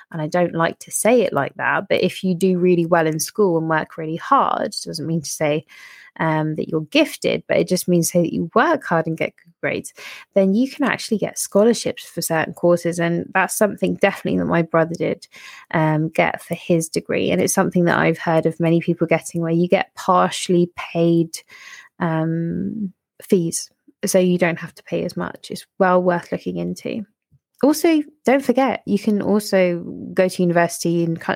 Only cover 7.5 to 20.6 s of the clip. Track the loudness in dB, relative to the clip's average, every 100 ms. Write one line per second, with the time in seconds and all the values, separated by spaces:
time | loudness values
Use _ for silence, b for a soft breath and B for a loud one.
7.5 | 0 2 0 2 2 2 0 0 -2 -2
8.5 | 0 2 0 0 -2 -2 -4 -6 _ _
9.5 | -10 -6 -6 -8 B B B B 0 2
10.5 | 2 0 0 -2 -2 -2 -4 -4 -6 -2
11.5 | 2 4 2 -2 -8 -10 -8 -2 -2 -2
12.5 | 0 2 2 0 -2 -2 -2 -2 -2 0
13.5 | 0 0 0 -2 0 0 0 -4 -2 0
14.5 | 0 2 0 0 -2 -4 -4 -10 B B
15.5 | B B 0 2 2 0 0 -2 -2 -8
16.5 | -8 0 0 0 -6 -4 -2 0 0 0
17.5 | 0 0 2 2 4 2 0 0 0 0
18.5 | 0 2 2 2 -2 0 0 -2 -6 -2
19.5 | 0 2 0 -2 -6 2 2 2 -2 0
20.5 | 2